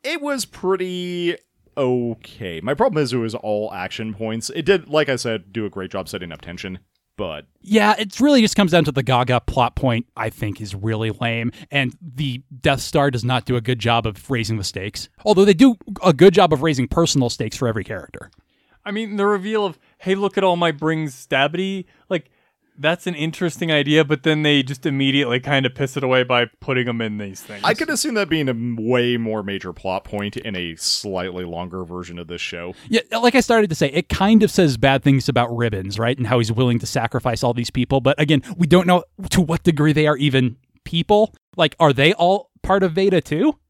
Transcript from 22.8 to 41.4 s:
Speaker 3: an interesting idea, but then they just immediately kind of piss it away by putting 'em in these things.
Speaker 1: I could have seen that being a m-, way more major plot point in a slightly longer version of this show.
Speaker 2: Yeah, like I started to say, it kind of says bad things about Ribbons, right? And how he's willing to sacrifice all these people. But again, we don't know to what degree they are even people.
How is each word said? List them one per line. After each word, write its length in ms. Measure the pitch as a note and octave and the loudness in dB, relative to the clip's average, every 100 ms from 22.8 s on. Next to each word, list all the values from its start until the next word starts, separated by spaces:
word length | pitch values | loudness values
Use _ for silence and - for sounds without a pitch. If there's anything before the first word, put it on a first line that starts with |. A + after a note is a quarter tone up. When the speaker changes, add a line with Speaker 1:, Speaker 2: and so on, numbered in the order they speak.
| D3 F3 F#3 | -2 -2 -4
Speaker 3:
an 80 | |
interesting 560 | D#3+ D#3+ D#3 F3 - E3+ | -4 -6 -2 -4 -2 0
idea, 320 | D3+ C#3+ D3+ | 0 4 4
but 200 | D3 D3+ | 4 0
then 180 | D#3+ D3+ | 0 2
they 200 | D3+ C#3+ | 2 2
just 240 | C3 C3+ D#3+ | 0 -4 -2
immediately 520 | C#3 C3+ C#3 C3 B2 | 0 2 2 0 -2
kind 280 | C3 C#3 C3 | 0 0 0
of 80 | |
piss 220 | C3 C3+ C#3+ | -2 -6 -4
it 60 | |
away 220 | C3 B2+ | 0 2
by 220 | B2 B2 A#2 _ | 2 0 0 _
putting 300 | - B2+ B2 | -4 -2 -2
'em 120 | A#2 | -4
in 160 | A2+ G#2 | -4 -6
these 220 | G2+ F#2+ | -10 -14
things. 200 | - G#2 | -16 -4
Speaker 1:
I 120 | E3+ | -2
could 140 | A3 D#4+ | -2 -2
have 80 | D4 | -2
seen 160 | D4 | -2
that 140 | A3 F3+ | -2 -2
being 180 | D#3+ C3+ | 0 0
a 40 | |
m-, 240 | A#2 A#2+ A2+ | -2 -4 -4
way 420 | A2 B2 A#2+ A#2+ | 0 2 2 0
more 240 | A2+ G#2+ | -2 -4
major 280 | G2 G2 F#2 | -4 -8 -8
plot 300 | E2 F#2+ F#2 | -8 -6 -6
point 340 | - G#2 G2+ - | -6 -8 -6 -8
in 180 | A2+ F#2 | -8 -8
a 180 | E2+ E2 | -8 -6
slightly 680 | - - G#2 F#2 F#2 F2+ | -4 -4 -4 -6 -6 -8
longer 400 | F2+ E2 F2+ F#2 | -8 -8 -8 -10
version 340 | E2+ F2+ E2+ F2 | -10 -10 -12 -14
of 80 | E2+ | -12
this 120 | F2 | -10
show. 340 | - E2+ F2 - - | -10 -10 -12 -14 -2
Speaker 2:
Yeah, 140 | A3 - A3 | -2 -2 0
like 140 | A#3+ C4 | 2 2
I 40 | |
started 280 | - A3+ G#3 | 2 2 2
to 60 | D#3+ | 0
say, 120 | C#3+ | 0
it 180 | D3 - | -2 -4
kind 340 | - G3 A3 | -2 4 6
of 80 | G#3+ | 6
says 280 | - E3 A#2 | 4 2 4
bad 260 | C3+ C3+ | 2 4
things 240 | C#3+ C3+ C3+ | 4 2 2
about 260 | A#2+ A#2+ | 0 0
Ribbons, 440 | A#2 A#2 G2+ F#2+ G2+ | -2 -2 -2 -6 -4
right? 180 | A2+ C3 | -2 -2
And 100 | A2 | 0
how 120 | B2 | 0
he's 120 | A2 | 0
willing 280 | A2+ B2+ A#2 | 0 2 0
to 60 | - | -2
sacrifice 580 | C3+ A2+ B2+ B2+ A2+ | -4 -2 -2 -2 -2
all 80 | B2 | -2
these 160 | A#2+ A#2 | -2 -4
people. 300 | C3 B2 C3+ | -4 0 2
But 180 | B2+ C#3+ | 2 0
again, 240 | D#3 D3 - E3+ | 2 2 0 -2
we 100 | E3 | 4
don't 200 | F3 F3 | 4 6
know 180 | F3+ - - F3+ | 2 0 -14 -2
to 120 | - | 0
what 200 | D#3+ E3 | 2 2
degree 280 | - D3+ D3+ | 0 2 2
they 140 | D3+ D3+ | 4 2
are 80 | C#3+ | 2
even 400 | D3 C3 B2+ A#2 _ _ | 2 2 0 -4 _ _
people. 500 | - E3 - G#3 A3 _ | -6 -4 2 2 2 _